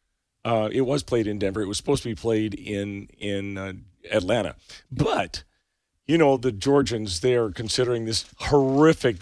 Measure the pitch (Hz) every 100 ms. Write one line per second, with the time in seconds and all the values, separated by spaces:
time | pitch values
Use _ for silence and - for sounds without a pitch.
0 | _ _ _ _ 113 113 107 110 127 143
1 | - 120 107 104 98 98 98 104 - 139
2 | 120 107 117 110 110 - 107 101 101 101
3 | 104 - 101 98 101 98 95 95 - _
4 | - 110 90 117 87 - - - - 127
5 | 440 - 92 - - _ _ _ _ _
6 | - 165 147 131 127 101 135 143 135 117
7 | 107 87 127 123 110 90 110 - 123 120
8 | 113 113 - - - 143 135 135 160 156
9 | 127 95